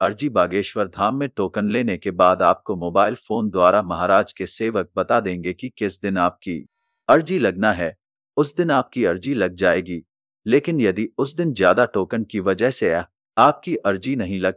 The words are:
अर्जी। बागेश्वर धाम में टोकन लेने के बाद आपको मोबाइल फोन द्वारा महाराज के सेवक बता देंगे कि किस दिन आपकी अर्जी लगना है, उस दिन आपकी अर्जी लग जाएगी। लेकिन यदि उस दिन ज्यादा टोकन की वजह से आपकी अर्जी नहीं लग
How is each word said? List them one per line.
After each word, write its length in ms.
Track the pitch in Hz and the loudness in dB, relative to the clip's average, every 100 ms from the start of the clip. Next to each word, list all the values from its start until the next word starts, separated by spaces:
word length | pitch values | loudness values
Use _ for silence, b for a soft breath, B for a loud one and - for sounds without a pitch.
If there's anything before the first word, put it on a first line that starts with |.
अर्जी। 280 | 95 107 143 | -2 -2 -2
बागेश्वर 580 | 104 90 95 98 110 95 | 0 0 0 -4 -4 -4
धाम 280 | 98 101 135 | -2 -2 -2
में 120 | 139 | -4
टोकन 400 | - 95 110 104 | -4 -4 -2 -2
लेने 260 | 117 117 90 | -2 -2 -4
के 140 | 101 | -4
बाद 320 | 90 90 92 | 2 4 6
आपको 340 | 87 95 - 92 | 4 2 -2 -6
मोबाइल 380 | 87 92 101 123 | -2 2 2 0
फोन 300 | - 110 107 | -4 -4 -2
द्वारा 320 | 95 90 98 | 4 4 4
महाराज 500 | 92 82 90 98 - | 0 -2 2 2 2
के 140 | - 107 | -4 -10
सेवक 420 | - 113 107 90 101 | -4 -4 -2 -4 -4
बता 220 | 90 117 | 0 0
देंगे 320 | 101 90 85 | 0 -4 -6
कि 160 | 90 131 | -8 -10
किस 320 | - 101 - | -6 -6 -6
दिन 160 | 101 92 | -6 0
आपकी 360 | 90 - 95 80 - _ _ _ - | -2 -2 -8 -10 -12 _ _ _ 2
अर्जी 300 | 143 160 185 | 2 2 0
लगना 340 | 104 90 107 | 0 0 0
है, 220 | 90 85 - _ _ _ - | 0 -4 -8 _ _ _ -2
उस 200 | 147 - | -2 0
दिन 140 | 170 | 0
आपकी 340 | 135 - 127 | 0 -2 -2
अर्जी 300 | 101 90 131 | 0 0 -4
लग 200 | 131 92 | -2 -2
जाएगी। 460 | 90 92 95 87 85 - _ _ _ 107 | 0 2 2 -2 -8 -12 _ _ _ 0
लेकिन 340 | 139 156 160 | 0 2 0
यदि 280 | 104 92 110 - | 0 0 -4 -4
उस 160 | 135 156 | -4 -4
दिन 160 | 170 | -4
ज्यादा 320 | 123 92 101 | 2 2 4
टोकन 400 | 120 104 92 113 | 2 0 -2 -4
की 160 | 107 104 | -6 -4
वजह 300 | 92 95 120 | -2 0 -2
से 220 | 131 98 82 87 _ _ - | 0 0 -2 -4 _ _ 4
आपकी 380 | 135 147 185 165 | 4 4 -4 -4
अर्जी 380 | 101 98 113 135 | -2 -2 -4 -4
नहीं 220 | 90 95 | -4 -2
लग 140 | 92 | -4